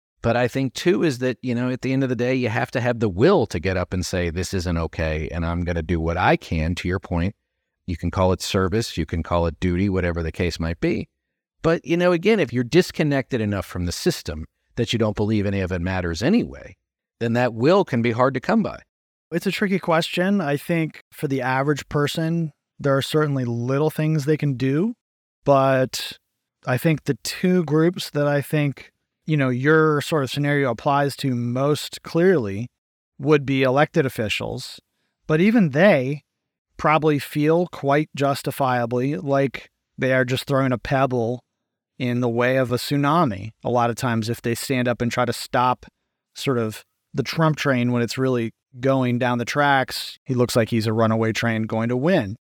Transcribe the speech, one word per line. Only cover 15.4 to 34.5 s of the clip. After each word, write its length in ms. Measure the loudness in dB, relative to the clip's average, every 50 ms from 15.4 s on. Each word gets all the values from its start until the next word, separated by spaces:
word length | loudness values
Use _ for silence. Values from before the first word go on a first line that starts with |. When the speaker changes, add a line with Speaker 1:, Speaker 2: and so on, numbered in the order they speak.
| 0
Speaker 1:
any 160 | 0 0 -2
of 100 | -2 -2
it 100 | -2 -4
matters 400 | -2 -2 -2 -2 -2 -4 -4 -2
anyway, 540 | 0 2 2 2 0 -2 -6 -14 -18 -20 -20 _ _ _ _ _ _ _ _ -6
then 140 | -4 0 0
that 200 | 2 2 0 0
will 320 | 2 2 4 4 4 4
can 160 | 2 0 0
be 100 | 0 0
hard 220 | 2 2 2 2 0
to 60 | 0
come 220 | -2 0 0 0
by. 200 | 0 -2 -4 -10 -16 _ _ _ _ _ _ _ _ _
Speaker 2:
It's 160 | -6 -4 -2 -4
a 40 |
tricky 280 | -2 -2 -2 0 0 -2
question. 600 | 0 0 0 0 0 0 -2 -2 0 0 0 0
I 160 | 0 0 -2 -2
think 460 | -2 -2 -2 0 -2 -2 -6 -10 -20 _
for 160 | -10 -6 -4 -2
the 140 | -2 -2
average 460 | 0 0 0 0 2 0 0 -2 -4 -4
person, 640 | -2 0 0 0 -2 -2 -2 -2 0 -2 -2 -4 -6 _ _ _ _ -4
there 160 | 0 0 2
are 60 | 0
certainly 440 | 0 0 0 0 0 2 0 -2 -2
little 440 | -2 -2 -2 -2 -2 0 0 0 0
things 360 | 0 -2 0 0 0 0 0
they 120 | 0 0 0
can 180 | 0 -2 -2
do, 400 | 0 0 0 0 0 0 -2 -4 -6 _ _ _ _ _ _ _ _ _
but 720 | 4 4 6 6 4 4 2 2 0 -4 -6 -10 -12 -14 -16 _ _ _ _ _ _ _ _ -4
I 120 | -2 -2 0
think 260 | 2 2 0 0 0
the 140 | -4 -4 -4 -6
two 400 | -10 -6 -2 0 2 2 2 2
groups 440 | 2 2 2 4 2 2 -2 -6 -6
that 160 | -4 -2 0 0
I 140 | 0 0
think, 500 | 0 0 0 0 0 0 -2 -6 -12 -20 _ _ _ _ _ _ _
you 120 | -2 0 2
know, 120 | 2 0
your 520 | 0 2 4 4 6 6 6 4 4 2
sort 220 | 0 0 0 0 0
of 80 | -2
scenario 400 | -2 -2 0 0 2 2 2 0
applies 440 | -2 -2 0 0 2 2 2 0 -2 -2
to 180 | -2 -2 -2
most 640 | -2 -2 -2 -2 0 0 0 0 0 -4 -8 -12 -14 -10
clearly 640 | -4 0 2 4 4 4 4 2 -2 -4 -6 -6 -8 _ _ _ _ _ _ _ _ _ -6
would 280 | 0 2 2 2 2
be 180 | 2 0 2 2
elected 420 | 4 4 4 2 2 2 0 0
officials. 760 | 0 0 -4 -4 -2 -2 -4 -4 -6